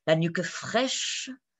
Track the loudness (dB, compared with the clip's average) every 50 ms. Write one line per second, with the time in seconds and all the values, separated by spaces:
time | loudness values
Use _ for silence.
0 | _ 4 4 4 4 2 0 -2 -4 -4 -6 -8 -8 -2 0 2 2 2 0 -2
1 | -4 -4 -4 -6 -6 -8 -12 -14 _ _ _ _